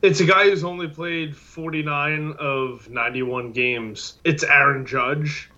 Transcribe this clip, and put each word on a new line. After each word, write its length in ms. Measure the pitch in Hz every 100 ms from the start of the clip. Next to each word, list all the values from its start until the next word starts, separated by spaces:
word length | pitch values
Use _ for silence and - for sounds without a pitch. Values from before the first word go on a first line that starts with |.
It's 160 | 196 156
a 60 |
guy 200 | 175 190
who's 200 | 202 190
only 240 | 175 175 170
played 480 | 147 170 170 156 139
forty-nine 960 | - - 160 156 151 143 147 156 151 156
of 500 | 147 135 131 120 110
ninety-one 640 | 120 117 127 127 127 120
games. 680 | 113 123 123 113 104 - -
It's 180 | 170 151
Aaron 420 | 151 143 139 135
Judge 680 | 131 131 123 147 151 143 -